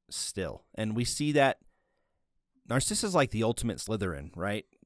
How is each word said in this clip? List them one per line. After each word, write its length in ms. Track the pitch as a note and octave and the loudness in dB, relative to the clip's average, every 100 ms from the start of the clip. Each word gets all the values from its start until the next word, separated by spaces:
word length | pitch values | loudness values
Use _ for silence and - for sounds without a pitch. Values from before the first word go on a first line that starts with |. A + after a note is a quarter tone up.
| _ | _
still. 540 | - - - E2+ - _ | -8 -6 -4 -6 -8 _
And 220 | - A2 A2 | -6 -2 0
we 80 | |
see 280 | A#2+ - D3 | 0 0 2
that 260 | D3 C3+ - _ _ _ _ _ _ _ _ _ _ - | 4 4 2 _ _ _ _ _ _ _ _ _ _ -2
Narcissa's 460 | B2+ - G#3+ G#3 | 0 0 0 2
like 160 | F3+ C3+ | 4 4
the 120 | G#2+ | 2
ultimate 360 | A2+ A#2 - - | 0 0 -2 -4
Slytherin, 520 | - A2 F#2 C#2+ D2+ | -4 -2 -2 -4 -8
right? 300 | E2 F#2+ G#2 - _ | -6 -4 -4 -8 _